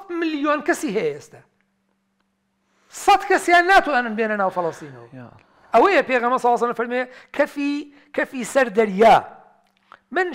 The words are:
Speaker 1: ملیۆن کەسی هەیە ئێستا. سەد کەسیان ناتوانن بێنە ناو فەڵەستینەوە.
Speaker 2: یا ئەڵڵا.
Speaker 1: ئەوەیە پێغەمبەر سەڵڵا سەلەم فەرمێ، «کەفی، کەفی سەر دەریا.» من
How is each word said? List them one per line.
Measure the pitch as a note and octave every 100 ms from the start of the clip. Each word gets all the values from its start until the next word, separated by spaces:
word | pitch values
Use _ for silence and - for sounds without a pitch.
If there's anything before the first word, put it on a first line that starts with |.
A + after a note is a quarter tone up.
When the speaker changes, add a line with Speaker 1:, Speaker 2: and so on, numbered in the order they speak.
| - E4+
Speaker 1:
ملیۆن | E4 D4+ D4 D4 -
کەسی | D4+ D4 G3+
هەیە | D#3 C#3+
ئێستا. | - C3 _ _ _ _ _ _ _ _ _ _ _ _ _ _ _ -
سەد | - F#4+ F#4+
کەسیان | F#4+ E4+ F4 F4
ناتوانن | G4 D4+ C4+ A#3+ G#3+
بێنە | A3 G#3
ناو | F#3+ F#3
فەڵەستینەوە. | E3+ D3 D3+ B2 A#2 C3
Speaker 2:
یا | A#2+
ئەڵڵا. | - _ _ _
Speaker 1:
ئەوەیە | A#3 F#4 E4 B3
پێغەمبەر | B3+ A#3+ B3+
سەڵڵا | B3 A#3
سەلەم | A#3+ A3+
فەرمێ، | A#3 B3 B3 - _ -
«کەفی، | C#4+ C#4+ C#4+ C#4+ D4 _ _ -
کەفی | C#4+ C4 G#3+
سەر | C4+ A#3+ G3
دەریا.» | A3 F#3 A3 D#3 - - _ _ _ _ _ - _ D#4
من | F4+